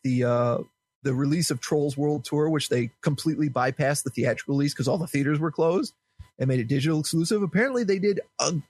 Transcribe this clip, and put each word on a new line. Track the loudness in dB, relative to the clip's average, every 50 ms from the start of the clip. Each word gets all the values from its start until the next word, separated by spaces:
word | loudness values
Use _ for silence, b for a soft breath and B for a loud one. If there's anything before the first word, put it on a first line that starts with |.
| -2
the, | 0 2 2 2
uh, | 2 2 2 2 2 0 -2 -4 -8 _ _ _ _ _ _ -4
the | -2 0
release | 0 2 2 2 2 0 0 -2
of | -4
Trolls | -2 -2 0 0 0 0 -2
World | 0 0 0 0 -2 -4
Tour, | -2 -2 0 2 2
which | 2 0 0 0
they | 0 0 0 -2 -6 _
completely | -2 -2 -2 0 0 -2 0 0 0 0
bypassed | 0 0 0 0 0 0 0 0 0 -2 -4
the | -4
theatrical | -4 -2 0 0 0 -2 -2 -2 0
release | 0 0 0 -2
'cause | -2 -2 0
all | 0 -2
the | -2
theaters | -2 -2 0 0 0 0 0
were | 0 -2 0
closed | 0 2 2 2 0 -2 -4 -8 _ b b b b b b _ -4
and | 0 0
made | 2 0
it | 0 0
digital | 0 0 2 2 0 0
exclusive. | 0 0 0 0 0 2 0 0 0
Apparently | 0 0 2 0 2 0 0 0
they | 0 0 2
did | 2 0 0 -2 -4 -8 _ -2
a | -2 0 -2 -2 -6 _